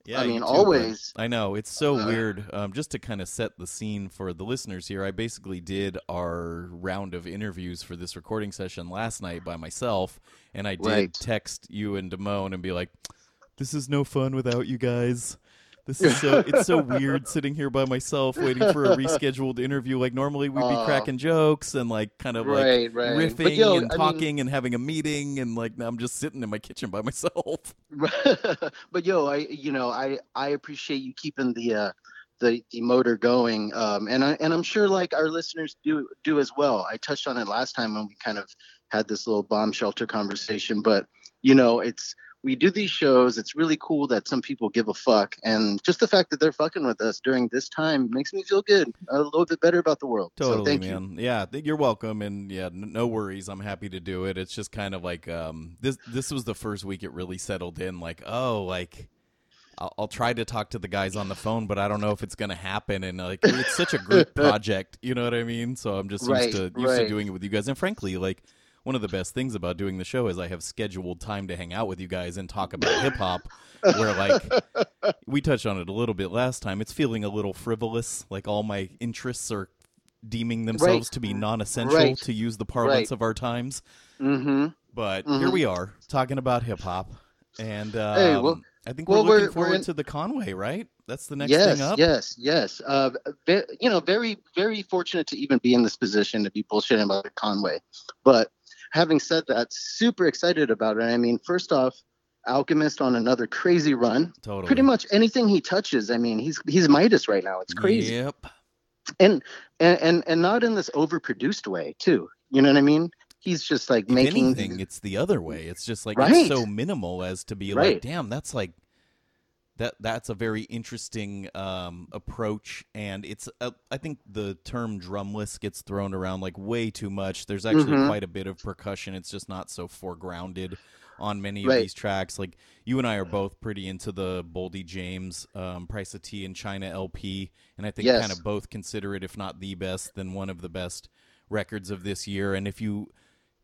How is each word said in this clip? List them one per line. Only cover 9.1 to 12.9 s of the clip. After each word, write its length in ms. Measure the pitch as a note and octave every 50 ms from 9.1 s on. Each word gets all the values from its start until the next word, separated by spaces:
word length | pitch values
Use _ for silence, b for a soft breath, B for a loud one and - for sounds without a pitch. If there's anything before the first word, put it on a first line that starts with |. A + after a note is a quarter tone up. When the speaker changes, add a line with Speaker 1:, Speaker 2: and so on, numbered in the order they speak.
| - -
Speaker 1:
night 220 | G2+ F2 E2+ E2+ F2
by 140 | F2+ E2+
myself, 640 | E2 D#2+ E2 - - B2+ A#2+ G2 F#2 F#2 - - - b b b b b b -
and 160 | G2 G2+ G#2
I 60 | F#2+
did 100 | E2+ G2
Speaker 2:
Right. 280 | A2 G#2+ G#2 G2 F2+ -
Speaker 1:
text 540 | - - A#2+ A2 G#2 - - - - - -
you 280 | - G#2 G#2 G#2 G2+
and 120 | G2 F#2+ F2+
Damone 440 | F#2 F#2 G2+ G2+ G2+ G2+ F#2+ F#2+ F#2+
and 100 | F2+ F2
be 80 | F#2
like, 180 | F2+ F2 F2+ -